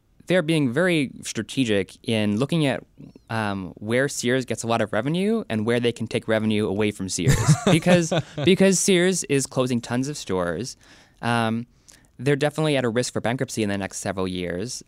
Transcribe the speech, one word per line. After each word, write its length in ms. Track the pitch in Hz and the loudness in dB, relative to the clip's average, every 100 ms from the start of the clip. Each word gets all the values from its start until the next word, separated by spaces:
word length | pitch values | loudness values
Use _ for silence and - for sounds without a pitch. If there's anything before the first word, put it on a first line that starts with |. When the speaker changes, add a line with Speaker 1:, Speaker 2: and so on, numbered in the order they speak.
| _ _ - | _ _ 0
Speaker 1:
they're 140 | 180 | 0
being 300 | 151 160 135 | 2 2 2
very 400 | 127 185 165 135 - | 2 2 2 0 -6
strategic 760 | - - 107 - 120 101 95 - - | -10 -6 -4 -2 2 2 0 -6 -2
in 300 | 113 104 104 | 0 2 0
looking 280 | 139 165 143 | 0 0 0
at, 180 | 110 - - - - - | -2 -6 -20 -20 -20 -8
um, 440 | 113 104 98 92 - | -4 -4 -4 -8 -8
where 320 | 104 120 139 | -2 0 0
Sears 380 | - 120 131 123 | -2 0 0 0
gets 180 | 110 | -4
a 40 | 113 | -2
lot 140 | 113 | 0
of 120 | 104 | 0
revenue 500 | - 127 170 196 226 - | 0 0 0 0 -2 -2
and 160 | 110 107 | -2 0
where 140 | 120 | 2
they 120 | 120 | 2
can 160 | 117 110 | -2 -2
take 200 | 120 113 | -4 0
revenue 400 | 110 110 107 104 | 0 2 2 0
away 240 | 98 107 | 0 0
from 180 | - 95 | -2 -4
Sears. 280 | - 85 123 107 151 | 0 2 4 4 2
Speaker 2:
<laughs> 160 | 208 | 4
Speaker 1:
Because, 420 | 165 175 180 160 160 - - | 2 6 4 4 -2 -4 -2
because 360 | 147 190 190 180 | 2 4 4 4
Sears 440 | - 180 180 180 - | 2 4 2 0 0
is 200 | 139 131 | -2 0
closing 360 | - 127 120 | -2 0 0
tons 260 | - 123 135 | -2 -4 -4
of 100 | 151 | -6
stores, 600 | - 92 87 85 127 - - - - - | -4 -2 -2 -4 -6 -12 -20 -20 -20 -8
um, 440 | 117 120 113 113 117 _ _ - _ - | -2 0 0 -2 -6 _ _ -20 _ -6
they're 180 | 127 143 | -2 0
definitely 420 | 147 - 156 139 | 0 0 0 2
at 80 | 123 | 0
a 40 | |
risk 240 | 113 123 | 0 -2
for 80 | 110 | -2
bankruptcy 420 | 110 131 131 - | -2 -2 -4 -2
in 60 | 104 | -2
the 80 | 101 | -2
next 220 | 95 - | -4 -6
several 280 | 104 95 92 | -6 -4 -4
years. 560 | 90 87 87 117 - | -4 -4 -6 -6 -10